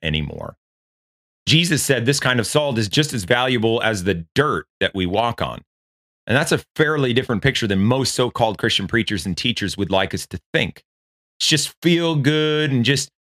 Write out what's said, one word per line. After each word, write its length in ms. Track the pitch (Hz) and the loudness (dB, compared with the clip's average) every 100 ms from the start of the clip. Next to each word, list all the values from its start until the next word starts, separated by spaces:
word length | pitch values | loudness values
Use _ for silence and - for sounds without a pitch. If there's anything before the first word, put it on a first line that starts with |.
anymore? 540 | 82 78 71 50 50 - _ _ _ _ _ _ _ _ - | -4 -4 -4 -8 -12 -16 _ _ _ _ _ _ _ _ 2
Jesus 360 | 151 170 139 | 2 4 0
said 240 | - 131 117 | 2 2 2
this 120 | 143 | 0
kind 220 | 135 123 | 2 0
of 60 | 107 | 0
salt 320 | 151 147 117 | 0 0 0
is 100 | 104 | 0
just 240 | - 151 | 0 0
as 120 | 127 | -2
valuable 580 | 90 120 131 123 113 113 | 0 0 2 2 2 2
as 220 | 107 107 | 0 0
the 200 | 90 90 82 | 0 -2 -2
dirt 320 | - 147 95 - _ | 0 0 -2 -6 _
that 140 | 95 | -4
we 100 | 98 | -2
walk 380 | 90 101 117 117 | -2 0 -2 -2
on. 180 | 69 57 - _ _ _ _ _ - | -6 -6 -16 _ _ _ _ _ -2
And 80 | |
that's 180 | 117 156 | 0 2
a 120 | 151 - | -2 -2
fairly 380 | - 151 151 131 | 0 0 2 0
different 300 | 120 127 113 | 0 0 0
picture 240 | 135 131 110 | 0 0 0
than 140 | 98 | 2
most 340 | 101 131 127 | 2 2 0
so-called 420 | - 123 - 113 101 | 0 -2 0 -2 0
Christian 300 | 117 - 95 | 0 0 0
preachers 400 | 117 104 104 95 | -2 -2 -4 -4
and 100 | 85 | -2
teachers 400 | 123 113 98 87 | -2 -2 -4 -4
would 140 | 98 | -2
like 240 | 95 95 | 0 0
us 120 | 90 - | -4 -8
to 120 | 90 - | -12 -4
think. 300 | 160 92 - - _ _ _ _ - | -2 -2 -6 -20 _ _ _ _ -6
It's 100 | - | 0
just 260 | 151 - - | 0 -2 -2
feel 320 | 175 170 170 | 2 2 2
good 580 | 156 139 156 156 151 151 | 0 2 2 0 0 0
and 100 | 131 | 2
just 280 | 117 139 - _ _ | 2 0 -2 _ _